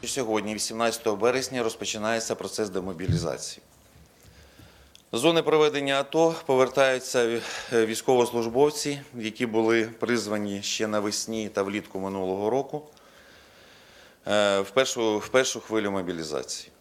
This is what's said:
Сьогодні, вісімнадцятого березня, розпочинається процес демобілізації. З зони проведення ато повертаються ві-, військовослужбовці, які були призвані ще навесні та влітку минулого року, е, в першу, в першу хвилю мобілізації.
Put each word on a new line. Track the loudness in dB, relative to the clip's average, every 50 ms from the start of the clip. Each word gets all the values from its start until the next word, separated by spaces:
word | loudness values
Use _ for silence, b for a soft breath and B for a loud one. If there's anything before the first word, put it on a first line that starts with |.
| -6 -6 -4
Сьогодні, | -4 -2 0 0 0 0 -2 -4
вісімнадцятого | -4 -4 -6 -2 0 0 0 0 0 -2 -2 0
березня, | 2 2 2 2 2 -2 -2 -4 -2 -2
розпочинається | -2 -2 -4 -6 -6 -6 -4 -2 -2 -2 -2 -2 -4 -6
процес | -6 -6 -8 -4 -4 -4 -2
демобілізації. | -2 -4 -4 -4 -8 -6 -2 0 0 0 0 -2 -4 -4 -8 -12 -12 -14 _ _ _ _ _ _ _ -20 -20 _ _ B B B B B B B B B B B B B B B B B B _ -6
З | 2
зони | 2 4 4 4 2
проведення | 4 4 4 4 4 2 0 -2 0 0 0
ато | -2 0 2 4 4 4 2 0 -2
повертаються | 0 4 4 4 4 4 4 4 4 4 0 -4 -2 0 0 2
ві-, | 2 0 -2 -4 B B B B B B 2 2
військовослужбовці, | 2 0 -4 2 4 6 6 6 4 2 -2 -2 0 2 4 4 4 4 -2 -4 -4 -6 -6 -10 -14 -12
які | -8 -6 -6 -4 -2 -4
були | 0 2 2 4 4 4 4 2
призвані | 0 -4 -6 -2 0 0 0 0 -2 -2 -2 -2 -4 -4 -4 -4
ще | -4 -4 -2 -2
навесні | 0 0 0 -2 -2 -2 -4 -6 -4 -6 -6 -6 -4
та | -2 -2 -2
влітку | 0 -2 -6 -6 -6 -8 -6
минулого | -6 -4 -4 -2 -2 -2 -2 0 0 0
року, | 0 0 -2 -2 -6 -10 -10 -10 B B B B B B B B B B B B B B B B B B B B B B B B B B B
е, | 0 2 4 4 4 4 2
в | 0 0
першу, | 0 0 0 0 0 0 0 0 0 0
в | -2 2
першу | 2 2 2 2 -2 -8
хвилю | -8 -4 -2 -2 0 0
мобілізації. | -2 -2 -4 -4 -6 -6 -6 -4 -4 -6 -6 -6 -10 -12 -12 -16 _ _